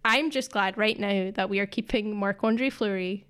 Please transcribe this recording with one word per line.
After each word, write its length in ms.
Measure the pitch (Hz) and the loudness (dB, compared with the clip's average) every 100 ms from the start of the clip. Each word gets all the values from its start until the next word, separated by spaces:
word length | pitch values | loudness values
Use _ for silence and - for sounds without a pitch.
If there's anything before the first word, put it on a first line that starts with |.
I'm 260 | 226 247 311 | 2 4 2
just 220 | 262 254 | -2 -2
glad 240 | 208 190 190 | 0 0 2
right 200 | 214 - | 0 2
now 340 | 202 196 190 | 0 0 0
that 160 | 202 190 | -2 -2
we 80 | 196 | 0
are 80 | 202 | -2
keeping 480 | - 214 226 214 208 | -4 -2 -2 0 -2
Marc-Andre 540 | 196 196 220 226 262 | -2 0 2 2 0
Fleury. 560 | - 214 190 185 196 | -2 -2 -2 -4 -6